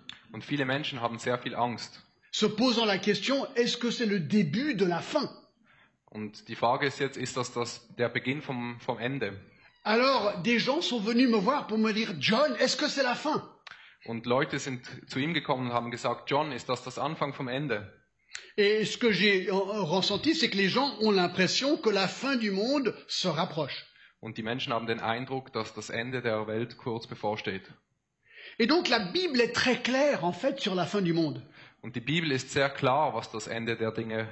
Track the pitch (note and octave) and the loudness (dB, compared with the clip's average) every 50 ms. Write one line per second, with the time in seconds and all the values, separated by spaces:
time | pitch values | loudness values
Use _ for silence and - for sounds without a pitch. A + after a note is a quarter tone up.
0 | - - - - - - A2+ G#2+ - - C#3+ C#3+ C3+ B2+ C3+ C#3+ D3+ - C#3 A#2+ | -18 -20 -20 -20 -18 -14 -14 -12 -8 -4 -2 0 0 0 0 -2 -2 -4 -4 -4
1 | A#2 A2+ A2+ A2+ - B2 B2 B2 - B2+ - - A#2+ B2 A2+ G#2+ - - - - | -4 -4 -4 -2 -2 0 0 0 -2 -4 -2 0 0 0 0 -4 -10 -12 -16 -18
2 | - _ _ _ _ _ - - G#3+ G#3 G#3+ G3+ B3+ B3+ A3 A#3 A3+ G#3+ F#3+ F#3 | -20 _ _ _ _ _ -2 0 0 0 2 2 2 4 4 4 2 2 2 2
3 | F#3+ G#3 G3 - - A#3 C4+ C4+ - - - A#3+ A#3+ G#3 - - A#3 A#3 - - | 2 0 0 2 2 0 0 0 0 0 0 0 2 2 0 -2 -2 -2 -2 0
4 | A#3+ G#3 G3+ G3+ D3+ C3 G#3 G#3+ F#3 D3 D3 A3+ C#4+ D4+ B3+ F3 G3 F3 E3+ E3 | 0 0 0 0 0 2 4 4 4 4 2 0 -2 0 0 2 2 2 0 0
5 | - - - D4+ A#3 - - - - _ _ _ _ _ _ _ _ _ _ _ | -2 -2 -2 -2 -2 -2 -8 -12 -20 _ _ _ _ _ _ _ _ _ _ _
6 | _ _ - G#2+ G#2+ G#2 - - - A#2 A2+ - A#2+ A#2 C3 C#3 C#3+ C#3 - - | _ _ -10 -10 -10 -10 -10 -14 -14 -12 -4 0 2 2 2 2 0 -2 0 -2
7 | C#3+ C3 - - B2+ - - B2+ A#2+ - - A#2+ A#2 A2+ - - - - - - | -2 -4 -2 -4 -6 -4 -4 -4 -4 -4 -4 -4 -4 -4 -6 -12 -16 -10 -4 -2
8 | A#2+ A#2 - B2 - B2 C3+ D3+ D3 - C3 A#2+ A#2+ A#2+ A#2+ A#2+ - - A#2+ G#2 | 0 0 0 -2 -2 -2 -4 -4 -4 -6 -6 -6 -6 -6 -8 -8 -6 -6 -4 -2
9 | A2+ B2 C#3 C3+ G#2+ G2 G2 G2 - - - _ - - _ _ - G#3 A3 A#3 | -2 -4 -2 -2 -4 -4 -6 -8 -14 -20 -20 _ -20 -20 _ _ 0 2 4 4
10 | B3+ C4+ C4+ A#3 G3+ G#3 F3+ F3+ D#3+ A3+ A#3+ A3 F3+ A#3+ C#4 E4+ E4+ - A#3+ A#3 | 4 4 4 2 2 0 -2 0 2 2 2 2 2 2 0 0 0 0 -2 -2
11 | F#3+ A3+ A#3+ A#3+ C4+ A#3+ A3+ G#3 F3+ F#3 F#3+ - - - G#3+ A3 A3 A3 G3+ A3 | 0 2 4 4 6 6 4 4 4 2 2 0 0 -2 0 2 2 2 2 0
12 | A3+ - E3+ C#3+ B2+ - A3 B3 D4+ D4 A#3+ G#3+ B3 - - - D4+ C4 - C#4 | -2 -2 -2 -2 2 4 4 4 4 4 2 2 2 0 2 0 -2 0 0 0
13 | B3+ B3 A#3 - - D4+ C#4+ - - - - _ - - - - - - - _ | 0 0 0 -2 0 0 -2 -2 -2 -8 -16 _ -20 -20 -20 -20 -20 -20 -20 _
14 | - A#2 A#2 A2+ A#2 B2 A#2+ C3+ D#3 D3+ D#3 C3+ - C#3 B2+ B2 - - - B2+ | -12 -10 -8 -4 0 2 2 2 2 2 -2 -4 -4 -6 -8 -8 -10 -12 -14 -14
15 | - - - C3 C#3 D#3+ E3+ D3+ - - C#3 B2+ B2+ B2 A#2+ A#2+ A#2 A#2+ A#2+ A#2 | -12 -6 -4 -2 0 0 -2 -2 0 0 0 0 0 0 0 0 -2 -2 -4 -2
16 | - B2 A#2+ - - - D3 C#3+ D#3 D3+ B2+ A2+ - - B2+ - - C3 - A2 | -2 -2 -2 -4 -2 0 0 0 0 0 -4 -6 -4 -4 -4 -4 -6 -8 -6 -4
17 | B2 D3 D#3+ - D#3 C#3 C3+ - C#3 A#2+ B2+ C#3 D3+ C#3 A2+ G#2 G2 - - _ | -4 -4 -2 -2 -4 -4 -4 -4 -6 -4 -4 -2 -2 -2 -2 -2 -4 -8 -16 _
18 | _ _ _ _ _ _ - - - - - - G3+ G3+ G#3+ A3 G#3 - - - | _ _ _ _ _ _ -16 -16 -16 -6 0 2 4 4 4 2 2 0 0 2
19 | A#3+ A3+ G3+ F3 G3+ G#3 G3 F#3 F3+ G#3 F#3 G3 G3 F#3+ G#3+ G#3 F#3 D3 F3 F#3+ | 2 2 4 6 6 6 4 4 2 2 0 0 0 0 -2 -2 0 2 2 2
20 | F#3 - G3+ - - D4 D#4+ - A#3+ - F#3+ G3 G3 F3+ - A#3+ C#4 C#4 G#3+ G#3 | 2 2 0 2 2 2 2 4 2 2 2 2 2 4 4 2 2 0 0 2
21 | G#3+ G#3+ G3+ F#3 F3+ F3 F3+ F#3 F#3 E3 - - B3+ C#4+ D#4 D#4+ - A3 G3+ G3 | 4 4 6 6 4 2 2 2 2 2 2 2 2 2 2 2 2 2 2 2
22 | F#3+ F3+ - - A#3+ C4+ C#4 A#3+ A3 G3+ F#3+ F#3+ G#3+ B3+ C#4+ D4 B3+ G3 - - | 2 0 -2 -2 -2 0 0 0 0 0 0 0 0 2 0 0 0 -2 -4 -6
23 | - - - - - F#3 D3+ D#3 F#3 F#3 - D#3+ D3 C3 - - - - _ - | -8 -8 -4 -2 0 0 0 0 0 -2 -2 -4 -4 -4 -6 -10 -14 -16 _ -20
24 | - - _ _ - A2 G#2+ A#2+ A2 A2+ A#2+ C3 - C3 A#2+ A2+ A#2 A2+ A2+ A2 | -20 -20 _ _ -12 -10 -8 -6 -4 -4 -2 -2 -2 -2 -2 0 0 -2 -2 -2
25 | - A2 A2+ A#2+ C3 B2+ C3 C3 - - - A2+ A2 - - G#2+ G#2+ - - A#2 | -2 -2 -2 -2 -4 -6 -6 -8 -6 -6 -6 -6 -6 -6 -8 -12 -10 -6 -6 -6
26 | A2+ B2+ C3 B2 A#2+ A#2 A2 G#2+ G#2+ G#2+ A2 A2+ A#2+ B2 - - - B2+ A2+ A#2 | -4 -4 -4 -2 0 0 0 0 -2 -2 -2 -2 -4 -4 -8 -8 -8 -6 -6 -6
27 | - - A#2 - - G#2 G#2+ G#2+ - G#2 F#2+ G2 - - - _ _ _ _ _ | -8 -10 -10 -6 -4 -4 -4 -4 -4 -6 -6 -6 -8 -14 -20 _ _ _ _ _
28 | _ _ _ _ _ _ - - - - - - A#3 A3+ D4+ F4 - - B3 A3 | _ _ _ _ _ _ -20 -20 -20 -8 -2 0 2 4 4 4 4 2 2 0
29 | G3 E3+ D#4 F4+ F#4 E4+ C4 A#3+ A#3 A3+ - - - C4 A#3 - - A3+ B3+ C4 | 0 0 -2 -2 -2 0 2 2 2 2 2 0 2 2 2 0 0 0 2 4
30 | D4 D4 A#3+ F3+ D#3+ F3 - - - C#4 - - - G#3 F#3 F3+ E3 - - G#3 | 4 4 2 2 0 -2 -2 0 -2 -2 -2 -2 -2 -2 0 0 0 0 0 0
31 | F#3 E3+ D#3+ E3+ E3 C#3+ B2+ C3 - - - - - - - _ - A2+ - A#2+ | 2 2 4 2 2 2 0 -4 -10 -16 -20 -20 -20 -20 -20 _ -12 -10 -8 -6
32 | A#2 C#3 D#3 F3 E3 D3+ C3+ B2+ - - - C#3+ C3+ C3+ - - C#3 B2+ C3 D3 | -2 0 0 0 2 0 0 -2 -2 0 2 2 2 2 2 2 2 2 4 4
33 | D#3 C3+ A#2+ A#2 - - - A2 - - A2+ A2+ A2+ A#2 A#2 A2 A2 A2 A2 A#2 | 2 2 0 -2 -6 -6 -8 -8 -6 -6 -6 -4 -2 -2 -2 0 -2 -2 -2 -2
34 | A2+ A2 A2 A2 A2 A2 | -4 -4 -4 -4 -4 -6